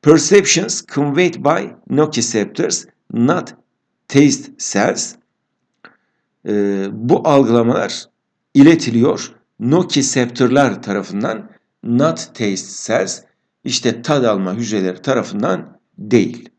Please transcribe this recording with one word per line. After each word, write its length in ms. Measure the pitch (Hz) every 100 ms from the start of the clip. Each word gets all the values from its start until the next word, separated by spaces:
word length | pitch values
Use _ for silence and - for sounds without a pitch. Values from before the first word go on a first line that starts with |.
Perceptions 840 | 151 156 - 202 190 165 - - -
conveyed 400 | 139 143 139 180
by 320 | - 135 175 202 - -
nociceptors, 920 | 139 151 151 104 110 98 - 95 - - _ _
not 420 | 110 123 175 120 - _ _ _ _ -
taste 440 | 139 143 - - -
cells. 560 | - 196 214 - - - _ _ _ _ _ _ - _ _ _ _ _ -
E, 380 | 104 101 98 98
bu 360 | 110 120 180 160
algılamalar 760 | 139 117 117 117 - - - - _ _ _ _
iletiliyor 800 | 139 143 165 127 117 139 - - - _ _
nociceptorlar 1200 | 117 156 - 143 135 135 120 120 127 135 135 98
tarafından, 680 | - 101 98 101 135 107 - _ _ _
not 500 | - 120 156 165 -
taste 580 | - 107 92 - - -
cells, 260 | 120 95 - _ _ _ _
işte 380 | - - 117 117
tad 220 | 120 147
alma 300 | 117 101 92
hücreleri 480 | 104 113 104 92 92
tarafından 760 | 139 127 - - - - - _ _ -
değil. 500 | 104 120 87 - -